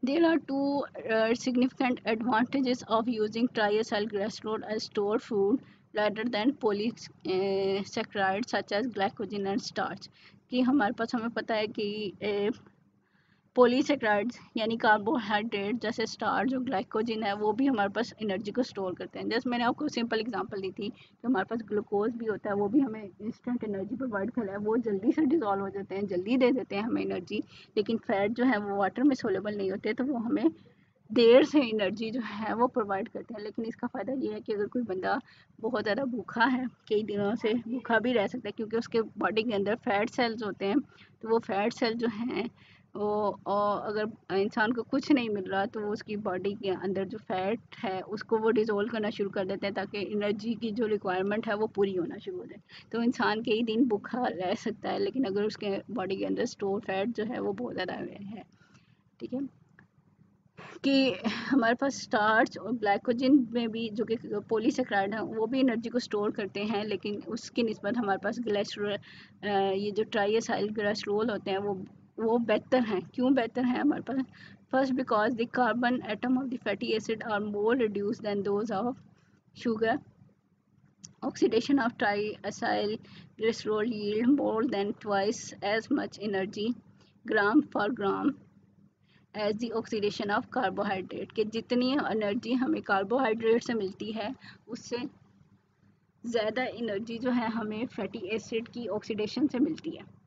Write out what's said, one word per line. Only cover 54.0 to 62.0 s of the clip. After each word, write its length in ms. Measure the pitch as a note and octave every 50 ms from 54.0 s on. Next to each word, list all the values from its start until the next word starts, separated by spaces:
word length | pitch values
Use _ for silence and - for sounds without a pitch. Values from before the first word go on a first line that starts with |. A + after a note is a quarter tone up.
| - - - A#3+ B3
रह 280 | A3+ - E3 F#3 F3 G3+
सकता 360 | A3+ - A#3 G#3+ - - G3
है, 80 | F#3+ G3
लेकिन 260 | G3 G3 - C4 C4
अगर 200 | G3+ F#3+ G3+ G3+
उसके 340 | G#3+ G#3 - - G3+ G3 F#3+ - -
body 260 | G3 - F#3 F#3 G3
के 80 | F#3+ G3+
अंदर 200 | F#3+ F#3+ F#3 G3+
store 360 | B3 - _ G#3+ G3 G3 G3+
फैट 280 | G3+ - F#3+ F#3+ G3 A#3+
जो 160 | A#3 - G#3+
है 160 | G#3+ B3 -
वो 120 | G3+ G3+ G3+
बहुत 200 | F#3+ B3 A#3+ -
ज़्यादा 220 | F#3 F#3 F3+ - - G3+ - - G3+
है। 220 | G3+ G3 G#3+ G3+ - _ _ _ _ _ _ - _ _ _ _ _ _ _ _
ठीक 120 | - - -
है, 300 | B3+ C#4+ C4 _ _ _ _ _ - - _ _ _ _ _ _ _ - _ _ _ _ _ _ - - - - - -
कि 280 | C4+ C#4 C4+ C4+ C4 B3+ - A3 A3+
हमारे 460 | - - - - B3 C#4+ A3+ A3+ A#3+
पास 280 | B3 - C#4 - -